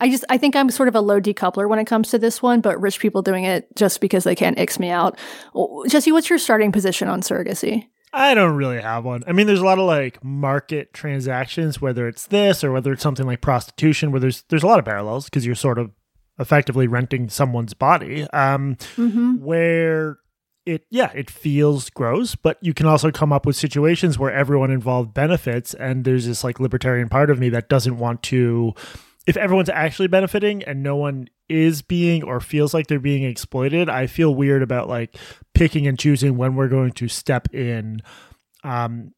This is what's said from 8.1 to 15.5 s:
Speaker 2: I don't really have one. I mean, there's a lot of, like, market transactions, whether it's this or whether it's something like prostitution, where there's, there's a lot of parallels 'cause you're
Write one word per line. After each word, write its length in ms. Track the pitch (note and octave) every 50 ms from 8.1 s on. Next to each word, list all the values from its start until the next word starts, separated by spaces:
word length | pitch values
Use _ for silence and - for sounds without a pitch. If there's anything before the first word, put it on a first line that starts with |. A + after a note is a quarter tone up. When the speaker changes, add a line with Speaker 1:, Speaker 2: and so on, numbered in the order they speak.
| -
Speaker 2:
I 200 | C#4+ C4+ C#4 C4+
don't 200 | A3 G3 E3+ D#3
really 240 | C#3+ C#3 C3 B2 A#2+
have 240 | G#2+ A2+ A2+ A#2 A#2
one. 200 | B2+ B2 A#2+ -
I 60 | - E3+
mean, 140 | F#3 G#3
there's 140 | G#3 G3+ F#3
a 40 | F3+
lot 140 | F#3+ F#3+ F#3
of, 80 | F#3+
like, 360 | F3+ E3 D3 C#3 B2+ - - -
market 680 | C3 C#3 C#3 C#3+ C#3 C#3 C#3+ - - D#3+ D3 C3+ - -
transactions, 880 | - - D3+ C#3 C3+ B2+ C3 C3 B2+ C3 B2 - - E3 D#3 C#3+ -
whether 260 | B2+ C3+ B2 A#2 A#2+
it's 200 | A#2 A#2 - -
this 360 | - - G3+ G#3 G3+ F#3 - -
or 80 | C#3+
whether 220 | C3 C3 B2 C#3 C3+
it's 100 | B2+ -
something 240 | D3+ C3+ B2+ C3+
like 140 | C3 B2 A#2
prostitution, 720 | - - C3+ B2 - - - - - D#3 D3+ - - D3+ C#3
where 80 | C3+
there's, 220 | B2+ C3 B2 - - _
there's 120 | - D#3+ C#3+
a 40 |
lot 120 | F#3+ A#3 F#3+
of 60 | A#2
parallels 440 | G#2+ G#2+ G2+ G#2 G#2+ A2 C3 C#3 -
'cause 160 | - D3 A#2
you're 80 | A#2+